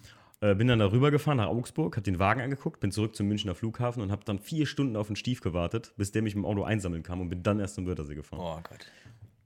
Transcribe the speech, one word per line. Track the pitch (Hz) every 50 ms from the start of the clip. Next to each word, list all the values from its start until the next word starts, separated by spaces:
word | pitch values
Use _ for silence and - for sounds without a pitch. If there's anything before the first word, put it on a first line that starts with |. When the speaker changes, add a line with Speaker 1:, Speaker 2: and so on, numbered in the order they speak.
| - - - - - _ - _
Speaker 1:
Äh, | 107 104 98
bin | 95 117 127
dann | 120 110
da | 104 95
rübergefahren | 104 120 135 147 143 143 - 156 143 123
nach | 104
Augsburg, | 80 98 120 123 - - 160 156 170 -
hab | 113 101
den | 104 92 85
Wagen | 98 98 113 131
angeguckt, | 117 135 139 - - 165 - _
bin | - 98
zurück | - 107 104 107 -
zum | - 101
Münchner | 101 104 101 - 95 87
Flughafen | - 113 113 110 - 120 123 120 127
und | 101 95
hab | 101 101 -
dann | - 101 95
vier | - - 165 156 147
Stunden | 135 - - 139 131 107
auf | 104 104
den | 101 104
Stief | - - 127 123 -
gewartet, | - 92 82 87 85 87 - 113 - - _
bis | - 101 98
der | - 110
mich | 113 107 98
mit | 104 92
dem |
Auto | 82 107 101
einsammeln | 90 85 110 104 90 87 85 82
kam | 80 - 90 90
und | 90 87
bin | 90 90
dann | 85 104 101 107
erst | 98 92 -
zum | 95 90
Wörthersee | 90 90 80 76 71 73
gefahren. | 73 69 - 82 85
Speaker 2:
Oh | 90 85 78 82
Gott. | 82 - - - - - - - - - - - - - _ _ _